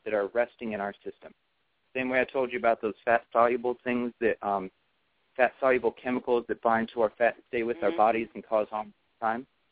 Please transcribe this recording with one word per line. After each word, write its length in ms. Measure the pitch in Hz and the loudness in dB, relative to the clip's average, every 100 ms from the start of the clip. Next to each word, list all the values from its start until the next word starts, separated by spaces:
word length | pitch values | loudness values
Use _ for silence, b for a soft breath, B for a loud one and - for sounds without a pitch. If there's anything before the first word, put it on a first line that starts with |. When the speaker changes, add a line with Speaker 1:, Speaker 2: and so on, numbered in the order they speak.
| 107 | -4
Speaker 1:
that 80 | |
are 140 | 107 98 | -2 0
resting 440 | 117 120 - 117 | 0 -2 -4 -8
in 80 | 107 | -6
our 140 | 101 101 | -6 -8
system. 300 | 101 - - - _ _ _ _ _ 131 | -14 -16 -18 -20 _ _ _ _ _ -6
Same 120 | 127 | -2
way 140 | 127 | 0
I 20 | |
told 280 | 123 139 123 | 0 -2 -2
you 80 | 123 | 0
about 240 | 117 113 | 0 2
those 100 | 110 - | -2 -4
fat-soluble 720 | - 117 - 117 120 123 120 123 | 0 0 2 2 4 2 -4 -6
things 300 | 127 120 120 - | -4 -2 -4 -2
that, 160 | 113 90 101 | 0 0 -2
um, 220 | 101 95 _ _ _ _ _ _ - | -2 -4 _ _ _ _ _ _ 0
fat-soluble 560 | 120 - 131 127 113 | 0 2 0 2 0
chemicals 520 | - 127 123 - 120 117 | -4 -4 -4 0 0 0
that 140 | 104 | -2
bind 260 | 117 113 113 | 0 0 0
to 80 | 120 | 0
our 80 | 107 | 0
fat 240 | - 117 | 2 0
and 100 | - _ | 0 _
stay 160 | 120 | -4
with 180 | 117 120 | -2 -2
our 80 | 123 | 0
Speaker 2:
Mm-hmm. 80 | 165 | 4
Speaker 1:
bodies 300 | 107 113 113 107 | 4 2 -2 -10
and 100 | - | -2
cause 240 | 110 104 | -2 -2
harm 240 | 107 107 | -6 -10
over 380 | - _ - 113 | -14 _ -6 -4
time. 160 | 117 135 _ _ | -4 -8 _ _